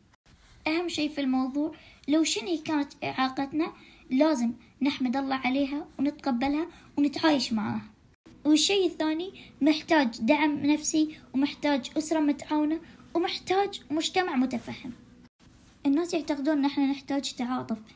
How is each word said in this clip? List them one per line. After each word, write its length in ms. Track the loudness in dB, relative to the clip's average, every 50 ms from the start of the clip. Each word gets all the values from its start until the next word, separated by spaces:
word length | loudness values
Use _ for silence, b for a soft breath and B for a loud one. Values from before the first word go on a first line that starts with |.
| _ _ _ _ _ _ -20 _ -20 -20 -20 -10 -6 -4
أهم 220 | -2 -2 -2 -4
شي 200 | -4 -4 -4 -4
في 120 | -4 -2
الموضوع، 500 | -2 0 0 0 -2 -2 -2 -4 -4 -4 -6 B B B B B B 0
لو 160 | 2 2 2
شنو 340 | 2 0 -2 -4 -4 -4 -4 -2
كانت 280 | -2 -2 -2 -2 -4 -6 -8 -8
إعاقتنا، 680 | -6 -2 -2 -2 -2 -2 -4 -6 -4 -2 -2 -2 -4 B B B B B B B -2
لازم 440 | 2 4 4 4 4 2 0 -2 -4 b b b b b
نحمد 360 | 0 0 0 0 -2 -2 0 -2
الله 180 | -2 -2 -2
عليها 520 | -2 -2 0 0 0 0 0 -2 -6 -8 -8 -6 -4
ونتقبلها 680 | -2 -2 -2 -2 -2 -2 0 0 0 0 0 -2 -2 -4 B B B B B 0
ونتعايش 560 | 0 0 2 2 2 4 4 4 2 0 -2
معاها. 280 | -2 -2 -2 -4 -6 -8 -10 -16 _ -20 _ _ _ _ -20 -20 -2 2
والشي 400 | 4 4 6 4 4 2 2 2
الثاني، 460 | 2 0 -2 -2 -2 -2 -2 -4 -8 B B B B B 2
محتاج 600 | 4 4 4 2 2 2 4 4 4 2 0 0
دعم 440 | 2 2 4 4 4 2 0 0 2
نفسي، 520 | 2 2 2 0 0 0 2 2 0 B B B B -2
ومحتاج 580 | 0 0 0 -2 -2 0 0 0 0 -2 -4 -4 -4
أسرة 220 | -2 0 0 2
متعاونة، 600 | 2 2 0 -2 -2 -2 0 0 0 0 -2 -4 B B B B B B -2
ومحتاج 680 | -2 0 0 -2 -6 -4 0 0 2 2 0 -4 -8 -8 -6
مجتمع 460 | -4 -4 -2 -2 0 0 0 0 0
متفهم. 580 | 0 0 0 -2 -4 -8 -10 -12 -12 -12 -14 -16 -16 -20 -20 -20 -20 -20 -20 _ _ _ -20 -20 -20 -20 -20 -18 _ 0
الناس 280 | 2 2 2 2 0 -2
يعتقدون 440 | -2 -2 -2 -2 0 0 0 2 2
إن 80 | 2
إحنا 200 | 2 2 2 2
نحتاج 480 | 2 0 -2 -4 -4 -4 -4 -4 -4 -6
تعاطف، 440 | -6 -4 -4 -4 -4 -4 -4 -6 -6 b b b